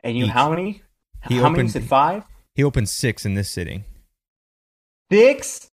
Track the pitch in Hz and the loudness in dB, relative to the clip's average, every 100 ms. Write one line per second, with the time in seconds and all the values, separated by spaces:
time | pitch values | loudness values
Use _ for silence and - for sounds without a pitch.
0 | 120 120 117 120 147 160 190 208 _ _ | -4 -2 0 2 2 0 -4 -10 _ _
1 | _ - 120 123 123 151 117 113 117 135 | _ -18 -4 2 2 2 -2 -4 0 2
2 | 151 202 - - _ - 139 135 104 - | 2 -2 -10 -20 _ -2 0 0 -4 -2
3 | 123 - 104 98 98 - 87 95 101 - | -4 -4 -4 -4 -4 -6 -8 -10 -14 -20
4 | _ _ _ _ _ _ _ _ _ _ | _ _ _ _ _ _ _ _ _ _
5 | _ 202 254 294 - - - | _ 6 6 4 -6 -14 -18